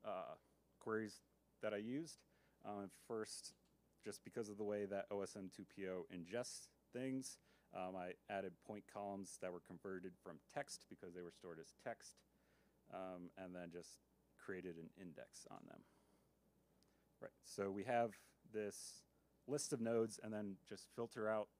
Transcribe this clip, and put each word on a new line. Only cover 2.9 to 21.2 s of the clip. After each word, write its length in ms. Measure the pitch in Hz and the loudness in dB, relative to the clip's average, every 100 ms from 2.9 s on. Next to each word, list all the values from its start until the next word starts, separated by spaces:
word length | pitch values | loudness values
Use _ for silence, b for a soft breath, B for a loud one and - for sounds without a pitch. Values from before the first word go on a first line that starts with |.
| - - | -8 0
first, 460 | 113 110 - - - - - _ _ | 0 2 -2 -8 -14 -20 -20 _ _
just 200 | 107 - | -6 -6
because 240 | - 120 107 | -2 0 0
of 80 | 101 | 2
the 60 | |
way 220 | 104 104 101 | 4 4 4
that 200 | 98 95 | 2 2
O 120 | 101 | 0
S 140 | 98 104 | 0 -2
M 140 | 92 | -6
two 100 | - | -6
P 220 | 92 - 95 | -10 -2 0
O 200 | 92 82 | 0 0
ingests 540 | 90 82 113 127 - - - _ | -4 0 0 0 -4 -10 -20 _
things, 460 | 123 131 131 131 - B B B | -2 2 2 0 -8 B B B
um, 200 | 90 92 95 | -2 0 0
I 160 | 90 92 - | -2 -4 0
added 200 | 98 95 82 - | 2 2 -4 -6
point 180 | 107 - | -6 -4
columns 460 | 104 101 98 92 - | -2 0 0 -4 -2
that 100 | 92 | -2
were 100 | 90 - | -2 -6
converted 460 | 90 98 95 90 87 | -8 -4 -2 -4 -8
from 140 | 92 78 - | -10 -12 -4
text 340 | 143 147 - - | -4 -4 -8 -10
because 260 | 87 92 | -10 -8
they 80 | 87 | -6
were 80 | 85 | -8
stored 280 | - 90 80 | -8 -8 -8
as 120 | - - | -10 -6
text, 320 | 123 113 - - - b b b b b - | -6 -4 -10 -16 -20 b b b b b -10
um, 380 | 92 92 92 87 - | -4 -4 -4 -8 -6
and 180 | 92 | -6
then 160 | 90 87 | -4 -4
just 300 | 85 - - _ _ _ - | -6 -10 -16 _ _ _ -10
created 380 | - 92 90 82 | -4 -2 -2 -4
an 140 | 82 - | -8 -8
index 460 | 90 71 60 - - | -10 -8 -10 -12 -12
on 80 | 50 50 | -12 -12
them. 120 | 50 - B B B B B - _ _ - b b b _ | -14 -16 B B B B B -20 _ _ -20 b b b _
Right, 120 | - _ | -12 _
so 260 | - - 98 | -6 2 2
we 140 | 98 | 2
have 280 | 104 120 117 98 - - - | 4 6 6 2 -18 -20 -4
this 500 | 110 104 - - - - _ _ _ - | 0 0 -2 -10 -12 -18 _ _ _ 0
list 260 | 143 - | 2 2
of 80 | 131 | 4
nodes 400 | 113 117 110 104 | 6 8 6 2
and 100 | 110 | -2
then 240 | 107 104 95 - | 0 -2 -4 -8
just 180 | 104 - | -10 -8
filter 340 | - 117 117 | -4 -2 2